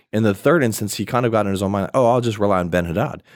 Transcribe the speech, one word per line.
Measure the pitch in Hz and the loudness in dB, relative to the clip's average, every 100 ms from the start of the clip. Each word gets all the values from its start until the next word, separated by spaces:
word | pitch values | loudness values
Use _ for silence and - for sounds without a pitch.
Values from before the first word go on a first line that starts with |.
| _ | _
In | 107 | 0
the | 110 | 0
third | 98 139 165 | 2 2 2
instance, | 123 101 104 | 2 -2 -6
he | - | -6
kind | 98 123 123 | -4 -2 0
of | |
got | 110 | 0
in | 104 | 0
his | 95 | 0
own | 98 | -2
mind, | 101 95 | -2 -2
"Oh, | 135 120 | 2 2
I'll | 127 | 2
just | 120 104 | 0 0
rely | 104 95 | 0 2
on | 87 | 2
Ben-Hadad." | 87 85 85 143 - - | 0 0 -2 -4 -6 -16